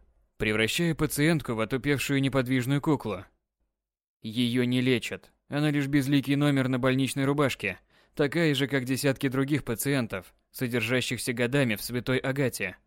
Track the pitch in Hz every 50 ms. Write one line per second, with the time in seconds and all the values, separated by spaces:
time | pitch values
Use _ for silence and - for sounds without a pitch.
0 | _ _ _ _ _ _ _ _ 107 110 107 110 110 107 - - 170 165 151 -
1 | 156 147 - 143 147 160 170 143 - - 117 110 110 101 135 123 113 147 143 123
2 | - - 139 135 135 135 135 135 123 123 131 127 117 131 143 143 - 160 143 -
3 | - 110 95 90 95 - _ _ _ _ _ _ _ _ _ _ _ _ _ _
4 | _ _ _ _ - 110 107 123 123 117 120 127 123 123 127 127 123 131 127 110
5 | - - 98 92 - - _ _ _ _ 135 147 151 151 143 147 139 135 147 143
6 | 131 135 143 139 123 135 143 139 147 147 139 135 127 127 131 123 127 131 127 135
7 | 135 117 - 143 135 139 143 147 147 123 - - - 95 90 - _ _ _ _
8 | _ _ _ - 147 143 147 170 170 156 143 135 143 123 139 135 123 127 135 117
9 | 147 139 127 - 143 135 123 135 135 139 156 127 - - 117 - - 139 143 135
10 | 117 101 - 92 - - _ _ _ _ - - 131 120 120 120 - 113 131 127
11 | - - 127 107 - 139 120 117 123 120 135 143 135 117 104 98 - - 120 123
12 | 104 - 127 123 - 135 131 139 139 120 - - 104 90 - - _